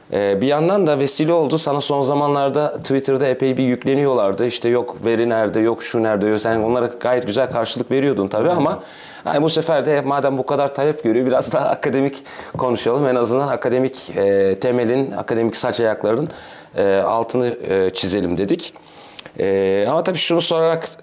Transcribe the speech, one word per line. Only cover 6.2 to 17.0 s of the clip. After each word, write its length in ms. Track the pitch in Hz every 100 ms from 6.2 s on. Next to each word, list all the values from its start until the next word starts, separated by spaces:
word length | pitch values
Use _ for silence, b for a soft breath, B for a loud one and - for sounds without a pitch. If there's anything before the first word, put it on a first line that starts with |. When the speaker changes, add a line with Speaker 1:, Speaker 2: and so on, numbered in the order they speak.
| 104
Speaker 1:
yok. 140 | 107
Sen 180 | 110 113
onlara 300 | 110 123 120 -
gayet 280 | 120 127 120
güzel 240 | 104 127
karşılık 400 | 123 117 - 123
veriyordun 360 | 131 143 110 98
tabii 200 | 107 135
Speaker 2:
Hı 20 |
hı. 60 | 175
Speaker 1:
ama 260 | 147 196 B B B B -
yani 160 | 151
bu 60 | 160
sefer 360 | 165 156 151 131
de 160 | 147
madem 360 | 139 139 135 135
bu 80 | 131
kadar 300 | 143 139 139
talep 280 | 143 151
görüyor, 220 | 120 113 131
biraz 280 | 127 127
daha 120 | 139 143
akademik 540 | - 147 135 139 135 - B B -
konuşalım. 500 | 127 117 117 123 139
En 80 | 123
azından 320 | 113 123 143
akademik, 720 | 123 131 123 131 - - -
e, 380 | 98 98 98 95
temelin, 520 | 127 123 117 127 135
akademik 440 | - - 117 113 -
saç 240 | 127 113
ayaklarının, 500 | 117 107 104 117 156 B B B B -
e, 180 | 98
altını, 520 | 98